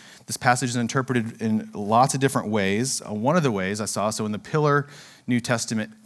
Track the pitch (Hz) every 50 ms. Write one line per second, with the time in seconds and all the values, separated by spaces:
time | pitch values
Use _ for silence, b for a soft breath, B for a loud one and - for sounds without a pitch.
0 | B B B B B B - - - 131 123 127 135 120 123 123 117 110 - 139
1 | 127 - 127 120 110 113 - - 117 110 110 107 107 - - - 104 101 113 117
2 | 131 151 - 135 139 131 - 123 - 104 110 107 95 95 101 110 127 139 - -
3 | - - 107 107 110 135 170 180 147 131 104 95 92 95 104 104 104 - - 98
4 | 101 107 104 - 110 107 107 98 - - - 156 151 147 143 143 139 B B B
5 | B B B B B B 123 117 - - 123 117 - - 117 110 107 - - -
6 | -